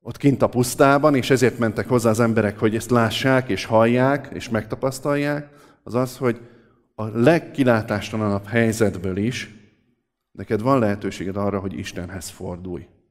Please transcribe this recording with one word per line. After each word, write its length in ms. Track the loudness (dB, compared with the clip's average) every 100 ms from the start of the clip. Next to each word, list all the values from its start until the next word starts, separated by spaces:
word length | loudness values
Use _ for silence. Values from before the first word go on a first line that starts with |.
ott 160 | -14 2
kint 240 | 2 4
a 60 | 2
pusztában, 680 | 2 -2 4 4 6 4 2
és 140 | 2
ezért 300 | 4 4 2
mentek 280 | -2 -2 0
hozzá 220 | 2 2
az 100 | 2
emberek, 400 | 2 2 0 0
hogy 160 | 0 0
ezt 140 | 0
lássák, 600 | 2 2 0 2 2 0
és 160 | -6 2
hallják, 640 | 4 4 4 2 0 -6
és 160 | -12 -4
megtapasztalják, 1000 | -6 -4 -6 -6 -4 -4 -2 -2 -4 -10 -20 -20 _
az 120 | -6 -4
az, 220 | -4 -2
hogy 240 | -2 -2 -10 -20 _ _ _ -10
a 100 | -6
legkilátástalanabb 1400 | 2 4 4 0 0 2 2 0 -4 -4 -4 -2 -2 0
helyzetből 720 | 2 2 2 0 0 -6 -2
is 380 | -2 -4 -12 -18 _ _ _ _ _ _ _
neked 300 | -16 -4 -2
van 180 | 2 2
lehetőséged 580 | 2 -2 -6 -8 -8 -4
arra, 220 | -4 -4
hogy 140 | -6 -8
Istenhez 500 | -10 -10 -12 -12 -14
fordulj. 580 | -12 -12 -10 -10 -12 -14 _ _